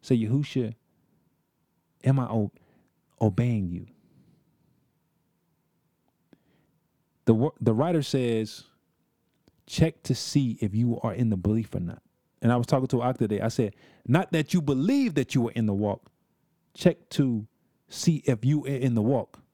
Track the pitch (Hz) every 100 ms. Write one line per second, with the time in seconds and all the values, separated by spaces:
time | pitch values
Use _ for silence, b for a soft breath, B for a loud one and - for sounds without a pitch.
0 | - 127 110 135 143 135 113 113 _ _
1 | _ _ _ _ _ _ _ _ _ _
2 | 139 135 123 110 104 _ b b b _
3 | _ _ 110 92 123 113 92 87 - _
4 | _ _ _ _ _ _ _ _ _ _
5 | _ _ _ _ _ _ _ _ _ _
6 | _ _ _ b b b b _ _ _
7 | _ _ - 110 147 - 117 110 160 165
8 | 139 135 123 113 110 - - _ _ _
9 | _ _ _ _ _ _ _ - 160 -
10 | - 127 - 147 131 113 107 104 120 113
11 | 117 98 117 98 92 110 113 98 85 -
12 | _ _ _ _ 117 120 120 139 131 127
13 | 120 127 110 104 110 - 107 b b b
14 | - 147 196 165 151 180 143 131 170 277
15 | 254 147 127 135 117 120 107 98 104 98
16 | _ _ _ _ _ _ _ - 180 170
17 | _ - 135 113 107 _ _ _ _ -
18 | - 156 - 117 123 151 135 139 131 113
19 | 107 135 101 - _